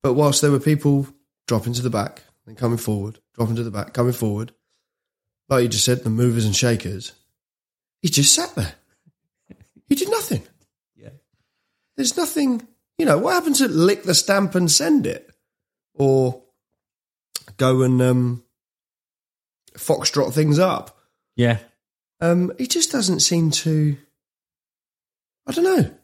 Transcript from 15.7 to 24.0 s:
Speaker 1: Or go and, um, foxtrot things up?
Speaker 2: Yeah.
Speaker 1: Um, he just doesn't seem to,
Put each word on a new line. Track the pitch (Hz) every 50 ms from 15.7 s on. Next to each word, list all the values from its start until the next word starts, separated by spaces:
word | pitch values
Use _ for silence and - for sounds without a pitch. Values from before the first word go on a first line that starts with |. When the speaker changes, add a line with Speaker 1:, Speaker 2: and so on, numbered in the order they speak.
| _ _ _ _ _
Speaker 1:
Or | - 139 135 135 135 131 127 123 - _ _ _ _ _ _ _ _ _ _ _ _ _ _ _ _ _ _ _ - - - -
go | - 131 131 131 127
and, | 127 127 127 127
um, | 127 127 127 127 123 123 123 120 _ _ _ _ _ _ _ _ _ _ _ _ _ _ _ _ _ _ _ _ _ _ _ _ _ _ _
foxtrot | - - - - - - - - 147 135 - 123
things | 156 156 151 147 151
up? | 185 185 - - - - _ _ _ _ _ _ _ _ _
Speaker 2:
Yeah. | 123 120 120 117 104 - _ _ _ _ _ _ _ _ _ _ _
Speaker 1:
Um, | 170 170 175 180 180 185 - -
he | 254 247
just | - 339 320 -
doesn't | - 262 208 185 180 135
seem | - - 180 170 165 156
to, | 147 - - 160 156 156 151 151 139 131